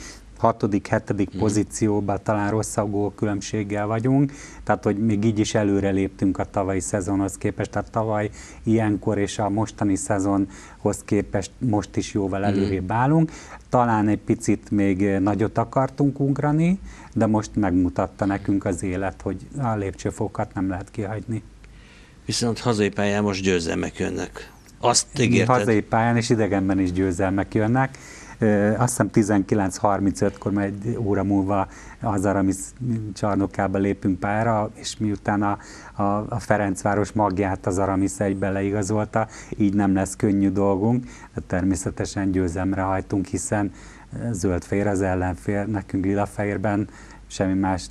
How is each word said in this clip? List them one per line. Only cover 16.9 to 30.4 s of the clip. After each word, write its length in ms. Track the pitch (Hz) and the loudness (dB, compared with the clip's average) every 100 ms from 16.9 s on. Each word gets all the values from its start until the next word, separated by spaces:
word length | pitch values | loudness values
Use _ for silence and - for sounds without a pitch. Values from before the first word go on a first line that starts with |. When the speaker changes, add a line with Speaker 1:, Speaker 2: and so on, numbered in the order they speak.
| - - | -16 -8
Speaker 1:
de 120 | 113 110 | 0 2
most 300 | 107 107 - | 2 0 0
megmutatta 680 | 98 90 90 90 92 - 98 | 2 2 2 0 -2 -2 -2
nekünk 400 | 98 98 98 104 | -2 0 -2 0
az 180 | 87 | -4
élet, 380 | 98 90 95 - | -4 -4 -4 -6
hogy 260 | 104 95 - 143 | -6 -6 -8 -6
a 180 | 123 107 | -2 -2
lépcsőfokat 800 | 98 90 107 - 104 - 104 | -4 -6 -6 -4 -6 -4 -6
nem 160 | - 95 | -4 -4
lehet 220 | 92 101 | -4 -8
kihagyni. 520 | - 98 107 95 110 - - - - - - - - - | -8 -6 -6 -6 -8 -8 -18 -20 -20 -20 -20 -20 -14 -8
Speaker 2:
Viszont 340 | 107 120 107 | -2 -2 -2
hazai 300 | 123 107 101 | 0 2 2
pályán 340 | 98 101 101 | 2 0 2
most 200 | 104 95 | 0 0
győzelmek 540 | 95 90 85 90 85 - | 2 0 0 -2 -4 -4
jönnek. 540 | 90 90 90 - - - - - | -4 -4 -8 -10 -16 -20 -20 -2
Azt 260 | 120 120 - 139 | 2 2 0 2
Speaker 1:
Mi 60 | |
Speaker 2:
ígérted. 320 | 120 120 113 123 | 4 4 4 4
Speaker 1:
hazai 260 | 104 107 | 4 2
pályán 360 | 101 113 117 117 | 2 2 2 2
és 120 | 113 | 2
idegenben 500 | 117 104 98 95 95 | 2 2 2 2 2
is 120 | 92 | 0
győzelmek 640 | 90 95 85 95 98 95 | 2 0 2 0 0 0
jönnek. 440 | 110 107 127 135 - - - - - | 0 2 2 0 -4 -18 -18 -18 0
Ö, 260 | 110 104 104 | 4 4 4
azt 100 | 107 123 | 4 2
hiszem 200 | - 104 | 2 2
tizenkilenc 680 | - 101 104 95 110 95 - | 4 4 2 2 2 0 0
harmincötkor, 760 | 107 98 101 - 101 98 | 0 2 0 0 0 -2